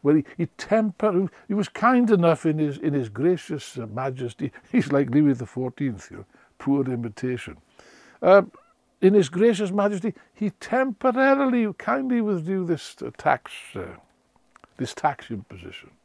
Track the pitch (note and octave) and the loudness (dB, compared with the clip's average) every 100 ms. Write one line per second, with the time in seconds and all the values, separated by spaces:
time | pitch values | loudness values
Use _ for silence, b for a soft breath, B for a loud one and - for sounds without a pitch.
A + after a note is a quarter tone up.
0 | C#3+ D3+ - - E3+ - - A3 A3 - | 4 2 2 -6 -6 -6 0 0 0 -2
1 | G#3+ F3+ G3 b b G#3 G3 - A#3 B3+ | 0 0 -2 b b -4 -4 0 2 4
2 | A#3 G3+ E3+ D#3 D#3+ D#3 D3+ C#3 D#3 C#3+ | 4 4 4 4 0 0 -2 -2 -2 -2
3 | A#2 G#2 D#3+ F3+ - D3+ - C3 A2+ G#2+ | -4 0 0 0 -4 -10 -10 -12 -10 -6
4 | C3+ C3 A#2+ - D3 - _ B3 - C#3+ | -6 -6 -10 -6 -8 -8 _ -2 2 0
5 | C3+ C3+ D3+ B2 A#2 - B2+ - C#3 G2 | 2 4 4 2 -4 -6 -8 -6 -6 -6
6 | - - - b b _ - C#3 C3 B2 | -12 -18 -18 b b _ 0 0 0 -4
7 | A#2 - B2+ B2 - D2+ _ b b b | -6 -6 -6 -6 -10 -18 _ b b b
8 | b b F3+ G3 - - _ _ _ _ | b b 6 6 4 -14 _ _ _ _
9 | F#3+ G#3 D3 F3 A3+ G3 G3+ G3+ G3+ G3+ | 4 6 2 2 2 2 -2 0 -2 -2
10 | G#3 - b _ G#3+ - - B3 C4+ A3 | -6 -8 b _ -6 -6 -4 -2 -2 0
11 | C4 A#3+ C4+ C4+ C#4 B3 A3 - - C4 | -2 2 2 4 2 2 0 -4 -4 -2
12 | C4 A#3+ G#3+ F#3 D#3+ F#3+ F3 D#3+ - - | 0 0 0 -2 -2 -2 0 -2 -4 -12
13 | A#2+ - D#3 C3 - - - G2+ F2 F2+ | -12 -4 0 0 -4 -18 -14 -12 -12 -16
14 | _ _ _ _ _ _ - - C3 - | _ _ _ _ _ _ -20 -10 -10 -4
15 | D3+ C3+ - A2 - F2+ F2 - - _ | -4 -4 -10 -12 -12 -18 -18 -18 -20 _